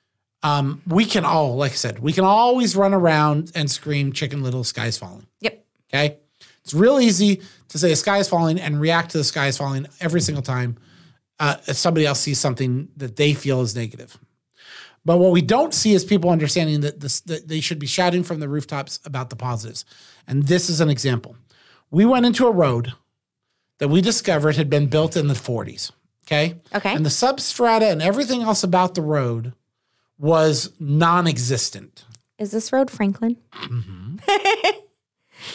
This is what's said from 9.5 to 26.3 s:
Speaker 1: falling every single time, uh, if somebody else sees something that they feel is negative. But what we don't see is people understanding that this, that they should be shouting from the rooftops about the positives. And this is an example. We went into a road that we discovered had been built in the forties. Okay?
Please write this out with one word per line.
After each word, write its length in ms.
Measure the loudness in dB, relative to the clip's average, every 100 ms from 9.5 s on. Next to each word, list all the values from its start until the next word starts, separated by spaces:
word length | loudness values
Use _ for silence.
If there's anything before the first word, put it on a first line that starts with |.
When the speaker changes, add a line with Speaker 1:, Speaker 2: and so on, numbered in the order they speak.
| -2
Speaker 1:
falling 280 | -4 -6 -8 -8
every 220 | -4 -2
single 200 | -2 -4
time, 360 | -4 -4 -4 -8 _ _ _ _ _ -4
uh, 180 | -4 -2 -4
if 100 | -2
somebody 300 | 0 2 0
else 140 | 0
sees 200 | -2 -2
something 480 | -2 -2 -2 -4 -6 -12
that 200 | -10 0
they 180 | 0
feel 260 | 0 -2 -2
is 160 | -2 -4
negative. 400 | -8 -12 -20 -20 _ _ _ _ -20 -20 -20 _
But 140 | 2 4
what 140 | 6
we 100 | 4
don't 320 | 4 2 2
see 180 | 0 2
is 120 | 2
people 260 | 4 0 2
understanding 500 | 2 0 0 0 0
that 180 | -2 -6
this, 200 | -8 -8
that 260 | -6 -10 -8
they 120 | -6
should 180 | -6 -6
be 80 | -4
shouting 360 | 0 2 0
from 180 | -2 -6
the 80 | -4
rooftops 500 | -6 -6 -8 -8 -12
about 240 | -10 -10 -8
the 60 | -8
positives. 480 | -6 -6 -8 -14 -16 -20 -20 _ -4
And 180 | -2
this 240 | 2 2 2
is 100 | 0
an 80 | 2
example. 460 | 2 0 -2 -6 -20 _ _ _ _ _
We 140 | 2
went 200 | 4 4 4
into 200 | 4 4
a 40 |
road 420 | 4 2 2 -4 -10 _ _ _ _ _ _ _ _
that 100 | 2
we 120 | 2
discovered 540 | 2 0 0 0 2 0
had 120 | 0
been 160 | 0 2
built 300 | 0 0 0
in 100 | -2
the 60 |
forties. 560 | -2 -4 -6 -8 -10 -14 -14 _ _
Okay? 300 | -4